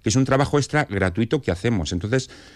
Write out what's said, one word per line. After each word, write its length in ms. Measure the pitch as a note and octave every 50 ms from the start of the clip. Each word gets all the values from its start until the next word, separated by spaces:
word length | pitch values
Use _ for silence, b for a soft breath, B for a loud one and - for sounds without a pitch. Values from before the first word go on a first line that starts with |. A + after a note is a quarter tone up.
que 80 | - A#2
es 60 | G#2
un 80 | C3 C3+
trabajo 320 | B2+ C3+ C3+ C#3 - D3+ D3
extra 260 | C3+ - - D3+ C#3+ -
gratuito 520 | G2+ G2 F#2+ F#2 F2 A2 A#2+ - D#3+ C#3
que 100 | - -
hacemos. 400 | F2 - - A#2+ A#2 F#2 D#2 -
Entonces, 380 | F2+ F2 G2+ G#2 B2+ C3 - B B B B B B